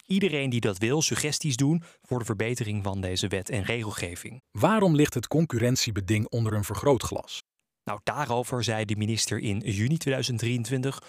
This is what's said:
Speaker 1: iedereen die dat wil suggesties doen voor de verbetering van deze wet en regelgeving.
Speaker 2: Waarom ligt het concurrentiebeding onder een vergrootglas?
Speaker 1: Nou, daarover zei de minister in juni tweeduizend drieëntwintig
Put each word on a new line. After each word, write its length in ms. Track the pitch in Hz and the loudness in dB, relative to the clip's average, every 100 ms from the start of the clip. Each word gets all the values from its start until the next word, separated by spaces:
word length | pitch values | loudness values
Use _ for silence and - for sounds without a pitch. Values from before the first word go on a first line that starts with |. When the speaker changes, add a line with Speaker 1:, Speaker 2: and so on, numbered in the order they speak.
| - | -2
Speaker 1:
iedereen 440 | 190 196 147 135 | 2 2 2 0
die 100 | 120 | 2
dat 180 | 113 95 | 0 0
wil 240 | 113 147 | 2 2
suggesties 540 | 151 - 147 143 156 123 | 2 0 -2 -2 -2 2
doen 260 | 139 170 - - | 2 2 -2 -14
voor 160 | _ 123 | _ -4
de 60 | |
verbetering 600 | 113 107 113 123 107 104 | -2 -2 -2 -2 -2 -2
van 160 | 98 98 | -2 -2
deze 280 | 92 92 101 | -2 -2 -2
wet 220 | 95 92 | -2 -2
en 120 | 110 | -4
regelgeving. 800 | 95 120 107 - 87 87 - 123 - | -2 -2 -4 -6 -8 -8 -12 -16 -12
Speaker 2:
Waarom 440 | 107 156 220 190 | 0 4 6 6
ligt 200 | 147 147 | 6 4
het 120 | - - | 2 0
concurrentiebeding 1000 | 151 165 117 120 127 - 98 90 107 - | 0 2 2 2 2 0 -2 0 0 0
onder 240 | 120 113 | 0 0
een 120 | 107 | 0
vergrootglas? 800 | 98 101 143 127 - - - - - _ _ _ | -2 0 4 4 2 -6 -6 -12 -14 _ _ _
Speaker 1:
Nou, 160 | - 104 | -8 -4
daarover 640 | - 113 139 120 123 123 | -2 -2 0 -2 0 -2
zei 200 | 113 110 | 0 0
de 120 | 107 107 | 0 0
minister 420 | 107 110 - 104 | 0 0 -2 -2
in 200 | - 101 | 0 -2
juni 380 | - 98 113 160 | 0 0 2 0
tweeduizend 420 | - 131 127 117 | 0 -2 -2 -2
drieëntwintig 640 | 117 123 110 131 131 135 | 0 -2 -2 -2 -2 -6